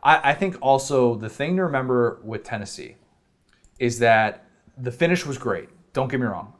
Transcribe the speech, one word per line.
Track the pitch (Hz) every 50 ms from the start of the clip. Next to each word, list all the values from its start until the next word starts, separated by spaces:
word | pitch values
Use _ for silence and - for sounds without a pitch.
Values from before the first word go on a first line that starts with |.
| -
I, | 143 156 147 - 139
I | 147
think | - 196 190 180 -
also | - 135 135 135 135 - 143 131 123 123 117
the | 104 110 107
thing | - - 139 160 180
to | 185 185
remember | 165 143 131 127 127 127 123 120 117 - - -
with | 110 113 104 -
Tennessee | - 120 104 101 98 - - 67 - - _ _ _ _ _ _ _ _ _ _ _ _ _ _ _ _ -
is | 127 120 120 117
that | 120 117 113 110 110 107 - - - _ _ _ _ _ _
the | 135 123 123
finish | 120 - 165 165 175 170 -
was | 143 135
great. | - - 120 95 82 - - _ _ _ _ -
Don't | 139 131 127
get | 135 127
me | 123
wrong. | 113 98 85 101 107 -